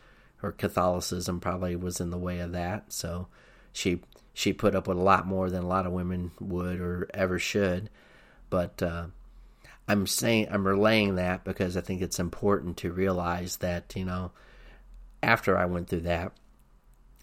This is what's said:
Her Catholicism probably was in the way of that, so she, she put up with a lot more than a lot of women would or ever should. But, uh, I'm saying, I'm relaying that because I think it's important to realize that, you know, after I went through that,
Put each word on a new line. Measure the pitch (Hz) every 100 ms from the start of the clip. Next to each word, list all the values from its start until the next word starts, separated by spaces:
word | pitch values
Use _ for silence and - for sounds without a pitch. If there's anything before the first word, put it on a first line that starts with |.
| - - - _
Her | 101
Catholicism | - 98 - 90 90 - 90 87 87
probably | 92 90 92 87
was | 90 87
in | 87
the | 90
way | 90 90
of | 87
that, | 87 87 - -
so | - 85 87 90 - - - -
she, | - 98 87 - - -
she | - 104
put | - 104
up | 95 92
with | 90
a |
lot | 95 92 92
more | 95 92
than | 90
a | 87
lot | 92 90
of |
women | 90 87 90 90 -
would | 98 87 90 90
or | 87 87 87
ever | - 95 90
should. | - 104 98 90 107 - - - - - -
But, | 92 87 -
uh, | 87 85 85 - - - - - - - -
I'm | 104 95
saying, | - 113 113 107
I'm | 98 95
relaying | 98 107 110 101 92
that | 90 92
because | - - 92 90
I |
think | 87 92
it's | 90 -
important | 87 - 104 101 87 82
to | 90
realize | 90 95 90 87 87 90 -
that, | 90 87 - -
you |
know, | 92 90 90 - - - - - - - - -
after | 117 113 - 92
I |
went | 90 87 85
through | 87
that, | 87 85 92 - - - - - - - - -